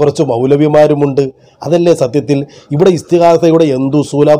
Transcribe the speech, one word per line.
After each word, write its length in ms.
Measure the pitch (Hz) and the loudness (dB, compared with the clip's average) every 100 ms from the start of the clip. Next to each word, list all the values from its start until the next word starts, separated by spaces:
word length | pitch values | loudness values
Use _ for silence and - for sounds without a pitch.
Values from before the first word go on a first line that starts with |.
കുറച്ച് 220 | 143 143 147 | 0 -2 -2
മൗലവിമാരുമുണ്ട്. 920 | 117 131 143 151 151 151 147 143 135 135 - _ - 143 | -2 0 0 2 2 2 2 -2 -2 -4 -6 _ -14 -4
അതല്ലേ 260 | 170 170 165 | 0 2 0
സത്യത്തിൽ 360 | 131 143 123 143 - - - | 0 -4 -2 -4 -4 -14 -8
ഇവിടെ 160 | 147 190 170 | -2 0 -2
ഇസ്തിഗാസയുടെ 680 | - 175 170 165 170 160 160 131 | -2 0 2 2 2 0 0 -2
എന്ത് 200 | 135 147 | -2 -2
ഉസൂലാ 320 | 139 143 147 151 | -2 0 2 2